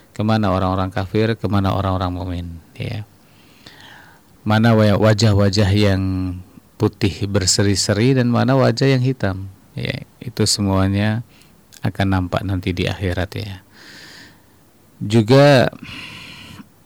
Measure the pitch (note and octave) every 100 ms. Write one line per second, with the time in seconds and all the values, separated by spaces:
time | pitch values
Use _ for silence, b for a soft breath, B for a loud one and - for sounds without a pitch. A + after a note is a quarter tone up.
0 | b - G#2+ A2 G#2 F#2 F#2+ F#2+ F#2 F#2+
1 | F#2+ G#2+ A2 A2 F#2+ G2+ G2 G2+ G2 F#2
2 | F#2 F2+ F#2 F2 F2 E2+ - - - G#2
3 | G#2 _ B B B B B B B B
4 | B B B _ G#2+ G#2+ A#2 A2 G#2+ F#2+
5 | G#2+ A2 A2 G2+ G2+ F#2+ G2 G2+ G#2 F#2+
6 | F#2+ F#2 F#2 F2+ - - - - G#2+ -
7 | G#2 - G2 G2 F#2+ - G2+ G2 - G#2
8 | A#2+ C3 A#2+ A#2 A2+ C3+ B2 A#2 C3+ C3
9 | B2+ C3 G2 F#2 G2 - - - B2 -
10 | - _ - - G#2+ - G2+ F#2+ F#2+ G2
11 | G#2 A2 - b b _ _ - G#2+ -
12 | G2 F#2 F#2 - F#2+ F#2 F#2 F2 F#2 F#2
13 | F#2+ F2 E2+ - G2+ G2 - B B B
14 | B B B B B B _ _ _ _
15 | G#2+ A2+ G#2+ C3+ C#3+ C3+ - - B B
16 | B B B B B B - _